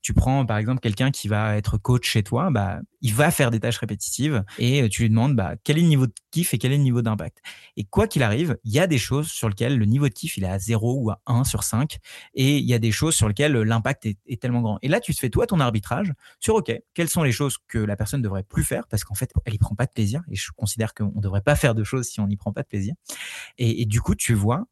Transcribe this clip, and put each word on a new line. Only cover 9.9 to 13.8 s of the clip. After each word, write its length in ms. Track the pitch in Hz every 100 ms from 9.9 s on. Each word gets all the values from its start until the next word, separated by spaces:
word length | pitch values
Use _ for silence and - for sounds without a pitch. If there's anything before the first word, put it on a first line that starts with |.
| 127 143
de 40 |
kiff, 240 | - - -
il 80 |
est 60 | 95
à 80 | 95
zéro 420 | 95 113 117 135
ou 100 | 110
à 120 | - -
un 180 | 120
sur 180 | 131 107
cinq. 360 | - 110 151 - - - -
Et 240 | - 135 147
il 80 | 120
y 80 |
a 40 | 120
des 140 | 113
choses 220 | 101 156
sur 120 | 160 110
lesquelles, 300 | 104 147 127
euh, 80 |
l'impact 400 | 107 117